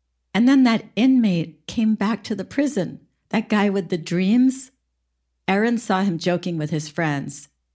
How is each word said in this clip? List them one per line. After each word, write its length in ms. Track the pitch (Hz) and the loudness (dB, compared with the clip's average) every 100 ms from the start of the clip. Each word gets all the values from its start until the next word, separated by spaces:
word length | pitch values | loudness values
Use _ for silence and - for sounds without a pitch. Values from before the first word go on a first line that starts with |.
| _ _ _ | _ _ _
And 160 | 196 247 | 2 4
then 160 | 277 | 6
that 200 | 247 220 - 202 | 4 2 -2 0
inmate 720 | 262 262 214 170 165 - - | 2 4 2 0 -4 -10 -8
came 280 | 233 220 | -2 0
back 300 | 214 202 226 | 0 -2 -4
to 100 | - | -6
the 100 | 196 | -8
prison, 560 | 185 - 285 190 165 - _ _ _ | -4 -2 -2 -2 -4 -8 _ _ _
that 220 | 220 - | -4 0
guy 180 | 214 202 | 0 2
with 220 | 196 165 | 0 -2
the 80 | 175 | -6
dreams. 720 | 156 175 190 247 262 262 - _ _ _ _ _ _ _ - | -2 -2 2 4 4 0 -14 _ _ _ _ _ _ _ -2
Erin 300 | 202 233 233 | 0 0 -2
saw 240 | - 190 | -2 0
him 180 | 202 165 | 0 -2
joking 380 | 180 175 180 165 | -2 -2 -4 -6
with 140 | 151 | -4
his 180 | 156 156 | -4 -6
friends. 600 | - 160 143 - - - _ _ | -4 -2 -2 -6 -12 -20 _ _